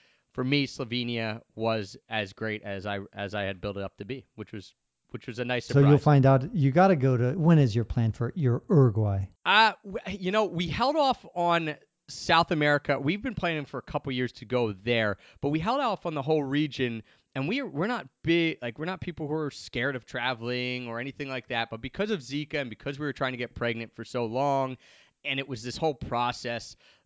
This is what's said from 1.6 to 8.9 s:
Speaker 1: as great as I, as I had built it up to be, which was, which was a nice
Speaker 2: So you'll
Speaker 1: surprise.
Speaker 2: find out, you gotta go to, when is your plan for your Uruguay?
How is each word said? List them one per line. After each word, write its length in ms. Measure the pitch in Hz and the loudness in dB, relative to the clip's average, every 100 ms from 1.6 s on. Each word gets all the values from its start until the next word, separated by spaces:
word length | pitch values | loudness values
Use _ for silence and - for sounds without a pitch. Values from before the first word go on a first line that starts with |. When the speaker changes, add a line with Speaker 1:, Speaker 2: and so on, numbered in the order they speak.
| 113 113 98 - - | -2 -2 -4 -12 -8
Speaker 1:
as 240 | 110 98 | -6 -6
great 280 | - 110 107 | -6 -6 -6
as 200 | 104 98 | -6 -8
I, 160 | 101 101 98 | -6 -6 -8
as 200 | 101 101 | -8 -6
I 100 | 104 | -4
had 180 | 98 92 | -6 -6
built 160 | 104 101 | -8 -6
it 40 | |
up 140 | 98 - | -8 -10
to 80 | |
be, 220 | 104 131 - | -10 -12 -12
which 180 | - 104 | -16 -12
was, 220 | 110 - _ _ _ _ | -12 -14 _ _ _ _
which 180 | 117 - | -14 -10
was 120 | 113 | -6
a 60 | |
nice 200 | 123 123 | -4 -4
Speaker 2:
So 140 | - 135 | 2 6
you'll 140 | 139 | 8
Speaker 1:
surprise. 120 | 143 | 6
Speaker 2:
find 220 | 151 143 135 | 6 6 6
out, 280 | 135 135 | 6 2
you 160 | 185 135 | 2 4
gotta 260 | 131 190 165 | 6 6 6
go 200 | 135 123 | 2 2
to, 160 | 123 | 2
when 260 | 180 160 160 | 2 6 8
is 160 | 131 | 6
your 120 | 110 110 | 2 0
plan 260 | - 113 | 0 0
for 180 | - 120 - | 0 -4 0
your 260 | 131 120 - | 0 0 4
Uruguay? 560 | 165 127 | 6 6